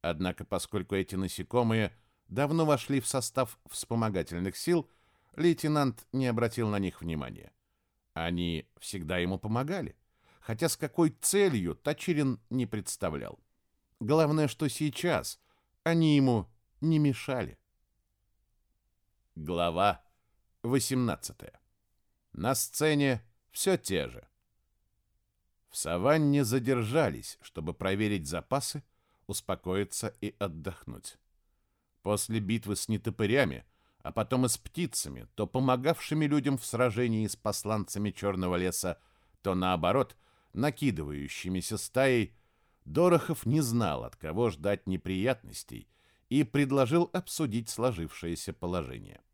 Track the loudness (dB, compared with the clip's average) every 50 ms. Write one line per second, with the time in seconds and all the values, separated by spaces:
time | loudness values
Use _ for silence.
0 | -2 -2 -2 0 -2 -2 -2 -4 -6 _ -4 -4 -4 -2 -4 -4 -2 0 0 -2
1 | 0 0 -2 -4 -2 -4 -4 -8 -8 _ 0 2 2 4 2 2 0 0 -4 _
2 | _ _ _ _ _ -8 -2 -2 0 0 2 2 4 4 4 2 2 0 -2 0
3 | 0 0 -2 -2 -2 -2 _ -2 -2 -2 -4 _ _ -14 -12 -12 -6 _ 0 0
4 | 0 2 0 -2 -2 -2 -4 -4 -4 -4 -4 -4 0 2 2 2 0 _ _ _
5 | _ _ _ _ _ _ _ 2 2 2 2 2 0 0 2 2 2 2 -2 -4
6 | -14 _ -2 0 0 0 2 2 0 0 0 0 0 0 0 0 0 -2 -4 -6
7 | -6 -6 -4 -4 -6 -8 -10 -14 -18 -20 _ _ _ _ _ _ _ _ _ _
8 | _ _ _ -4 -4 -2 -2 -2 -2 -2 -2 -4 -6 _ _ _ -14 -10 -10 -8
9 | -4 -2 -2 0 0 0 -2 -4 -4 -4 -2 -2 -2 -4 -4 -6 -6 -8 -12 _
10 | _ _ _ _ _ _ _ _ -8 -8 -4 0 0 0 0 -2 -6 -4 2 4
11 | 4 4 2 _ -2 2 4 4 4 4 4 2 0 -2 -4 _ _ -4 -4 -2
12 | -2 0 2 2 2 0 0 -2 _ _ -2 -2 -2 -2 -4 -6 -6 -6 -6 -4
13 | -4 -2 -2 -4 -8 -8 -12 _ _ _ _ _ _ _ _ _ _ _ _ _
14 | 0 2 4 4 4 4 4 2 2 0 0 -2 -4 -2 -2 0 -2 -2 -2 -2
15 | 0 0 0 0 -2 -4 -12 _ _ _ _ _ _ _ _ _ _ 2 4 4
16 | 6 6 6 6 6 6 4 4 2 -2 _ _ _ _ _ _ 2 2 4 4
17 | 4 2 2 0 -4 -4 -4 -4 -4 -6 -8 _ _ _ _ _ _ _ _ _
18 | _ _ _ _ _ _ _ _ _ _ _ _ _ _ _ _ _ _ _ _
19 | _ _ _ _ _ _ _ -10 -6 -4 0 2 2 2 2 4 4 4 2 0
20 | _ _ _ _ _ _ _ _ _ _ _ _ -2 0 0 2 2 2 0 0
21 | 0 0 -2 -4 -6 -14 -14 _ -18 -20 -20 _ _ _ _ _ _ _ _ _
22 | _ _ _ _ _ _ -10 -4 -2 0 0 0 -2 -4 -2 0 2 2 4 4
23 | 4 2 2 0 -4 _ _ _ _ _ -8 -2 2 2 2 2 0 -2 -2 0
24 | -2 -2 -8 -14 -20 _ _ _ _ _ _ _ _ _ _ _ _ _ _ _
25 | _ _ _ _ _ _ _ _ _ _ _ _ _ _ -10 -8 -4 -2 0 2
26 | 4 4 4 6 6 4 4 4 4 2 2 0 2 2 0 2 0 2 2 2
27 | 2 2 0 -4 -10 -14 -16 _ -20 -14 _ -8 -8 -8 -6 _ -2 0 2 2
28 | 2 2 2 0 -2 -4 -6 -6 -4 _ -2 -2 -2 -4 -8 -10 -12 _ _ _
29 | _ _ _ _ _ -8 -8 -8 -4 -4 -6 -4 _ -2 0 0 0 -2 -4 -6
30 | -6 -6 -8 -6 -8 -8 -4 _ -6 -6 -6 -8 -8 -10 -10 -10 -14 -14 -14 -12
31 | -14 -18 -18 _ _ _ _ _ _ _ _ _ _ _ _ _ _ _ _ _
32 | _ -2 0 0 0 -2 -2 -2 0 0 -2 -2 0 -4 -4 -4 -2 -2 -2 -2
33 | -2 -4 -2 0 2 2 4 4 2 2 -2 -8 -14 _ _ _ _ _ _ _
34 | _ -6 -4 -4 -2 0 2 2 2 2 0 -2 _ -12 -6 -4 -4 -4 -4 -6
35 | -6 -6 -10 -14 -14 -14 _ -6 -6 -2 0 0 2 2 2 2 2 0 0 0
36 | -2 -2 0 0 2 4 2 2 2 0 -2 -2 -4 -6 0 2 2 2 2 0
37 | 0 2 2 0 0 -2 -4 -4 _ -4 -4 -4 -2 -2 -2 -2 -2 -6 -6 -4
38 | -4 -4 -4 -2 -2 -2 0 0 0 0 0 0 0 0 -2 -2 -4 -4 -6 _
39 | _ _ _ _ _ _ _ _ -4 -2 0 2 2 2 2 2 2 2 2 2
40 | 0 0 -4 _ _ _ _ _ _ _ -4 -2 -2 -2 0 0 -2 0 0 -2
41 | -6 -6 -6 -6 -8 -8 -8 -8 -6 -4 -4 -4 -4 -4 -6 -6 -8 -2 0 2
42 | 4 4 4 2 2 -2 -6 _ _ _ _ _ _ _ _ _ _ -4 2 4
43 | 6 6 6 4 2 0 -6 -2 0 0 2 2 2 2 2 2 2 2 0 -2
44 | -6 -10 -12 _ -8 -6 -2 0 0 0 0 -2 -2 -2 -2 -2 _ -4 -4 -4
45 | _ -4 -4 -2 0 -2 -2 -4 -8 -16 -14 -14 -14 -14 -16 -16 -16 _ _ _
46 | _ _ _ _ _ _ 0 0 0 2 2 0 2 4 4 2 4 4 4 2
47 | 2 2 -2 -6 -6 -4 -4 -2 -2 0 0 -2 -4 -4 -4 -2 0 0 0 -2
48 | -6 -8 -8 -8 -6 -6 -6 -4 -6 -10 -10 _ -6 -4 -4 -4 -4 -6 -10 -14
49 | -14 -16 -20 -20 _ _